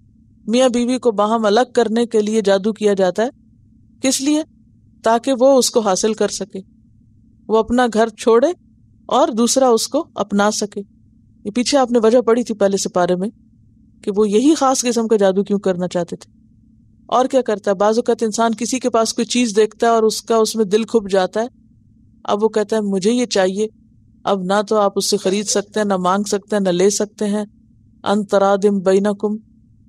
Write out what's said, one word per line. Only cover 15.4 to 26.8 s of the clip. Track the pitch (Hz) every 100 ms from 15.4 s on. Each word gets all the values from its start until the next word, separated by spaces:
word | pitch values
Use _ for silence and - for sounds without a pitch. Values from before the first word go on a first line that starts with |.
क्यों | 196 202
करना | 196 180 180
चाहते | 175 170 180
थे। | - _ _ _ _ _ _ _ -
और | 240 254
क्या | 269
करता | 247 208 208
है, |
बाज़ | 190 202 220
औक़ात | 240 233
इंसान | 226 208 233
किसी | 220 240 254
के | 247
पास | 226 226
कोई | -
चीज़ | 226 240 247
देखता | 202 214 - 233
है |
और | 226
उसका | 220 214 - 226
उसमें | 220 220 214
दिल | 208
खुप | 220 233 196
जाता | 190 180 208
है। | 226 - _ _ _ _ _ _
अब | - 208
वो | 214
कहता | 214 208 220
है, |
"मुझे | 208 196 185
ये | 247 233
चाहिए।" | 202 190 190 214 - _ _ _ _ -
अब | 196
ना | 180 202
तो | 208 220
आप | 202 202
उससे | 190 208
ख़रीद | 233 202 202
सकते | 214 - 214
हैं, | 208
ना | 190
मांग | 180 190
सकते | 202 208 185 214
हैं, |
ना | 190
ले | 175